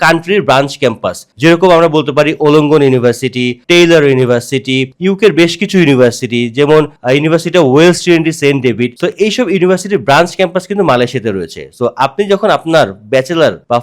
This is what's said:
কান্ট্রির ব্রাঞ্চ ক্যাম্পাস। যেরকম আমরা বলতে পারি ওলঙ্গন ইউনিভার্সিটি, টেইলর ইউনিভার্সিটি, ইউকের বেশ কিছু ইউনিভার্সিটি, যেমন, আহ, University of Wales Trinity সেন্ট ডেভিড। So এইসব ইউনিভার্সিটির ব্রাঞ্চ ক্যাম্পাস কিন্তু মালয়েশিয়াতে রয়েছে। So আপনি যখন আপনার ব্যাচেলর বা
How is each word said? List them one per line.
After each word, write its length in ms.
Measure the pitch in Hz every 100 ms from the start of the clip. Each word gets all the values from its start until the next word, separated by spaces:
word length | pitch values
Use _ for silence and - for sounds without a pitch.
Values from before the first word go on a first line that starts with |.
কান্ট্রির 380 | 165 165 165 208 -
ব্রাঞ্চ 240 | 135 139 -
ক্যাম্পাস। 360 | 127 110 98 87 - -
যেরকম 280 | 156 170 185 165
আমরা 120 | 170 151
বলতে 140 | 143 139
পারি 140 | 147 156 151
ওলঙ্গন 360 | 151 147 151 139
ইউনিভার্সিটি, 580 | 127 120 117 131 127 123 120 -
টেইলর 340 | 175 170 165 143
ইউনিভার্সিটি, 640 | 131 123 123 131 135 135 131 131 - 185
ইউকের 260 | 196 208 156
বেশ 120 | 170 170
কিছু 140 | 202 190
ইউনিভার্সিটি, 580 | 156 131 120 - 123 120 120 117
যেমন, 240 | 143 156 147
আহ, 260 | - 123 143
University 360 | 156 160 170 180
of 60 | 139 135
Wales 240 | 175 170
Trinity 300 | - 170 160 160
সেন্ট 180 | 139 139 127
ডেভিড। 240 | 110 123 -
So 40 | - - 214
এইসব 200 | 208 214 185
ইউনিভার্সিটির 460 | 180 185 196 202 202
ব্রাঞ্চ 220 | 143 180 -
ক্যাম্পাস 260 | 185 180 180
কিন্তু 140 | 202 175
মালয়েশিয়াতে 380 | 123 120 127 110 98
রয়েছে। 240 | 82 - 69 -
So 60 | 120 - 135
আপনি 160 | - 202
যখন 160 | 190 208 143
আপনার 300 | 160 160 110 98 107
ব্যাচেলর 400 | 131 131 165 135 85 -
বা 80 | 120